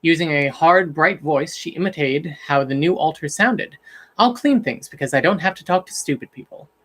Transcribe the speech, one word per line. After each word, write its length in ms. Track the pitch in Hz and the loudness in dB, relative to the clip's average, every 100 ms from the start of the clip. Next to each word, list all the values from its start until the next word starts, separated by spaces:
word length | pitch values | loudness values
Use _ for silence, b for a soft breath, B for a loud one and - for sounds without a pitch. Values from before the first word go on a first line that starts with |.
Using 300 | 165 165 170 | 2 2 2
a 160 | 147 139 | 0 0
hard, 460 | - 156 180 180 | 2 4 6 4
bright 280 | 147 160 208 | 0 0 0
voice, 340 | 143 143 151 | -2 -2 -2
she 160 | - 170 | -8 -12
imitated 680 | 165 190 185 143 139 170 143 - | -4 -6 -2 -2 -2 -4 -12 0
how 160 | 143 | 0
the 120 | 135 | 0
new 200 | 135 160 185 | 0 0 0
altar 300 | 156 156 147 | -2 -2 -10
sounded. 500 | - 214 233 - - B B B - | 0 0 0 -6 -12 B B B 0
I'll 180 | 240 | 0
clean 280 | 247 285 269 | 2 2 2
things 240 | 139 120 - | 0 -8 -12
because 260 | - 139 | -8 -2
I 80 | 139 | 2
don't 180 | 156 202 | 2 2
have 160 | 185 | -2
to 100 | 185 | -4
talk 200 | - 180 185 | -2 -2 -2
to 60 | |
stupid 380 | - - 139 - | -12 -6 -6 -6
people. 380 | - - - - _ | -18 -20 -20 -20 _